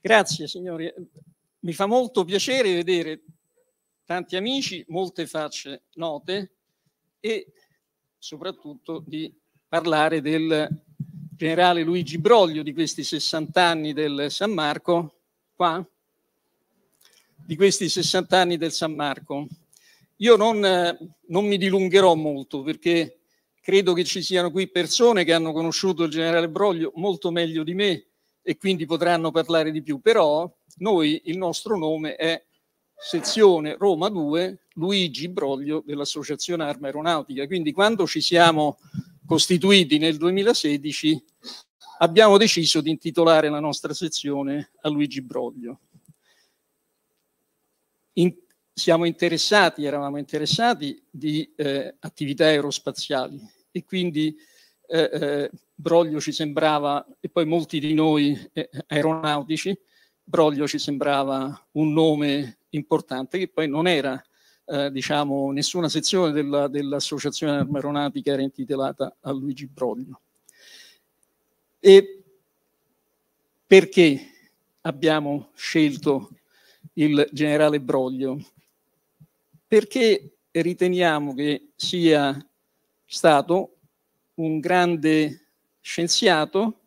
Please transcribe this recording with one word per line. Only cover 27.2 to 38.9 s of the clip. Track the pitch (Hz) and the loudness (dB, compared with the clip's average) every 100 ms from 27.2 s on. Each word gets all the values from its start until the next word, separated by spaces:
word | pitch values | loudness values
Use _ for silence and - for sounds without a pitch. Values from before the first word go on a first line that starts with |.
| 185 | -4
meglio | 170 165 160 | -2 -4 -4
di | 156 | -6
me | 180 202 170 _ _ _ _ | -2 -2 -4 _ _ _ _
e | - 160 | -8 -6
quindi | 196 185 151 | -4 -4 -2
potranno | 160 175 170 165 | -2 0 0 0
parlare | 160 160 165 156 | -2 0 0 0
di | 156 | -4
più. | 151 139 | -6 -2
Però | 214 226 160 151 170 _ _ - | 2 4 4 2 -2 _ _ -8
noi, | 185 190 151 160 - | 0 2 2 -2 -4
il | 175 | -6
nostro | 185 156 220 214 | -4 -6 -4 -4
nome | 156 156 156 - | -2 -4 -6 -4
è | 160 165 _ _ _ _ _ _ | -4 -4 _ _ _ _ _ _
sezione | - 170 - - 208 170 151 151 | -6 -6 -4 6 6 6 0 0
Roma | 202 165 190 | 0 2 0
due, | 202 147 160 185 190 _ | -2 -2 -2 -2 -6 _
Luigi | - 170 202 175 123 160 | -6 -2 0 0 -4 -8
Broglio | 185 143 135 143 156 147 | -4 -4 -4 -4 -6 -6
dell'Associazione | 143 143 156 147 139 - 175 | -8 -6 -8 -8 -8 -6 -4
Arma | 151 139 139 | -4 -6 -8
Aeronautica. | 143 160 165 135 131 139 | -6 -2 -2 -4 -10 -6
Quindi | 185 151 | -4 -4
quando | 143 196 220 170 | 0 0 2 -2
ci | 160 | -2
siamo | - 170 170 160 151 - _ | 2 6 6 4 -2 -4 _